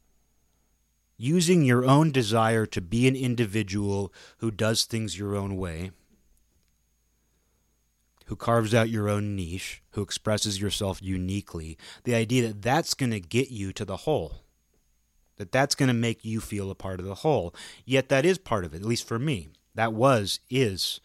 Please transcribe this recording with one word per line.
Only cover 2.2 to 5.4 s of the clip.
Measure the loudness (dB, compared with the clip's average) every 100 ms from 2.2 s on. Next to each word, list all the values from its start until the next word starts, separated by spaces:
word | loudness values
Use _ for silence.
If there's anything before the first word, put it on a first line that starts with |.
| 2 2 4 2 0
to | -4
be | -2 2 2
an | 2
individual | 0 0 0 0 -2 -2 -2 -2 -4 -10 -20 _
who | -6
does | -2 0 0
things | -2 -4 -6 -6
your | -4
own | -4